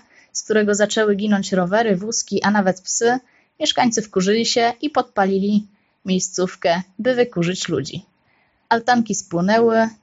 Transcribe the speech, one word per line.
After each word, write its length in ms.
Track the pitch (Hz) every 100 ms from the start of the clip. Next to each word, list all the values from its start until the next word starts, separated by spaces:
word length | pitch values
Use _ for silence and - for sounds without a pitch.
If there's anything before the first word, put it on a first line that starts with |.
| - _ _
z 120 | -
którego 320 | - 214 208 202
zaczęły 400 | 208 220 214 202
ginąć 360 | 214 202 190
rowery, 440 | 185 175 208 233 185
wózki, 480 | 214 226 - 196
a 80 | 190
nawet 300 | 208 185 180
psy, 380 | - - 233 254 - _ _ _
mieszkańcy 420 | 302 - 247 226
wkurzyli 440 | 208 196 185 220 226
się 280 | 247 233 240
i 80 | 302
podpalili 800 | 240 247 - 196 196 202 208 - _ _ _ 202
miejscówkę, 760 | 185 - - 180 - 185 170 - -
by 160 | 233 247
wykurzyć 520 | 240 180 170 190 -
ludzi. 380 | 151 147 - - _ _ _ _ _ _
Altanki 460 | 233 233 240 226 190
spłonęły, 720 | - 170 185 226 233 226 226 -